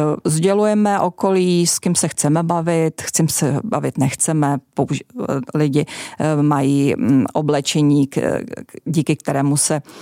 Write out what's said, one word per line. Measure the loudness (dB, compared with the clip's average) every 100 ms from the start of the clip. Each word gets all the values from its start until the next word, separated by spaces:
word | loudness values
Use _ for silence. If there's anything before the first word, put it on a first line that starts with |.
| 0 -2 -2
sdělujeme | 0 2 2 2 2 2 2
okolí, | -2 0 0 2 2 2 2
s | 0
kým | 0 0
se | -2
chceme | 0 0 2
bavit, | 2 0 0 0 0 -4
s | -4
kým | 0 0
se | 0 0 -2
bavit | -2 -4 -4 -2
nechceme. | -2 -2 -2 0 0 -2 -4 -4
Použi-, | -2 -4 -6 -8 -6
eh, | -4 -4 -2
lidi, | 0 0 -2 -8 -14 -4
eh, | -2 2
mají, | 2 2 2 2 2 0
mm, | 2 2 2
oblečení, | 0 0 0 0 2 4 4 2
k-, | -2 -2 -4 -6 -14 -16
k-, | -12 -4
díky | -2 0 -2
kterému | -2 0 0 0
se | 0 -2 -6 -18